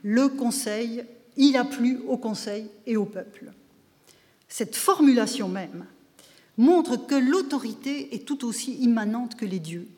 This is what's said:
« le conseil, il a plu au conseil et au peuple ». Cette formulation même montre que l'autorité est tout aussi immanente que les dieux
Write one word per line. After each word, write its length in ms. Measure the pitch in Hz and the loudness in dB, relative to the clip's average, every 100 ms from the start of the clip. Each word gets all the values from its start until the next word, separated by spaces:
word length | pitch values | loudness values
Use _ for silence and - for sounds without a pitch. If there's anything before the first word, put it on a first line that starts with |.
« 0 | |
le 240 | 208 226 277 | 2 2 2
conseil, 760 | 277 269 - 214 214 233 233 - - _ - | 2 -2 -2 -4 -4 -4 -8 -12 -20 _ 4
il 200 | 277 262 | 4 4
a 80 | |
plu 340 | 233 - 240 247 - | 0 0 0 0 -4
au 100 | 254 | -4
conseil 540 | 226 208 - 208 220 - - | -4 -6 -6 -8 -10 -14 -4
et 100 | 220 | -2
au 80 | |
peuple ». 480 | 196 185 - - - - _ _ _ _ _ _ _ _ _ | -2 -6 -14 -18 -20 -20 _ _ _ _ _ _ _ _ _
Cette 280 | - 220 - | -8 -6 -2
formulation 720 | - 370 285 240 - - 190 | 0 6 6 6 2 -2 -4
même 380 | 190 180 170 185 _ _ _ - _ _ - | -6 -8 -14 -16 _ _ _ -20 _ _ 4
montre 400 | 254 349 269 247 | 6 6 4 -4
que 200 | - 277 | 0 2
l'autorité 1000 | 254 359 269 285 226 - 269 285 - | 4 2 0 -4 -6 -8 -8 -8 -8
est 100 | 226 | -12
tout 200 | - 285 | -8 -6
aussi 300 | 233 220 - | -6 -6 -8
immanente 600 | 247 247 226 208 226 240 | 0 2 2 0 -4 -6
que 100 | - | -8
les 140 | 208 185 | -6 -6
dieux 300 | 160 170 180 | -8 -12 -14